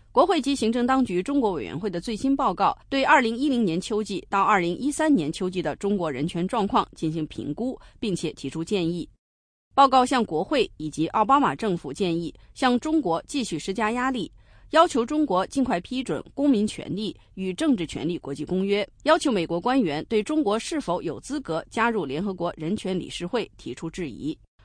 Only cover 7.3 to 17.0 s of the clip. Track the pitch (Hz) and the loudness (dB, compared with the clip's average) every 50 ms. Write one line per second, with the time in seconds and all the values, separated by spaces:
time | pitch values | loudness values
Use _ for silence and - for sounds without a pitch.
7.3 | - - - - 151 - 233 262 247 - - - - - - 220 175 170 - 160 | -8 -8 -8 -8 -6 -4 -4 -6 -6 -8 -14 -20 -12 -6 -4 -4 -2 -2 -4 -6
8.3 | - - - 135 - 160 165 - 214 196 175 165 175 175 - - - _ _ _ | -6 -6 -10 -8 -6 -6 -4 -2 0 0 0 0 -2 -4 -6 -10 -14 _ _ _
9.3 | _ _ _ _ _ _ _ _ _ - 277 269 262 262 247 254 277 254 220 - | _ _ _ _ _ _ _ _ _ 6 6 8 8 6 4 4 4 2 2 0
10.3 | 165 151 185 - 311 277 214 - - - 156 156 - - 156 160 - 220 214 202 | 0 -2 -2 0 2 2 2 0 -2 -6 -10 -8 -4 -2 -2 0 2 2 4 4
11.3 | 269 294 277 190 139 143 - 214 180 170 - - - - 202 175 165 170 170 156 | 4 4 4 2 0 0 -2 -2 -2 -2 -4 -8 -4 -2 -2 0 0 -2 -4 -6
12.3 | - - - - - - 277 254 247 240 - 311 311 320 254 185 160 165 - - | -10 -12 -20 -20 -4 0 2 2 2 2 0 0 0 2 2 2 0 -2 -2 -4
13.3 | - 285 233 - 175 151 - - 190 220 220 214 233 247 247 262 262 247 185 - | -4 -4 -2 -2 -4 -6 -4 -4 -2 -2 -2 -2 0 0 -2 -2 -2 -2 -4 -6
14.3 | - - - - - - - - - 311 330 - - 247 233 226 - 302 311 - | -10 -16 -20 -20 -20 -20 -10 2 4 6 6 6 4 0 0 0 0 0 0 2
15.3 | 190 180 190 - - 269 262 240 220 175 175 - 247 254 247 - 160 127 - - | 2 0 0 0 0 -2 0 0 0 -2 -2 -4 -6 -6 -4 -4 -4 -4 -6 -8
16.3 | - - 277 294 262 202 208 208 - - - - 175 196 | -4 0 2 4 4 4 2 0 -2 -6 -8 -6 -6 -4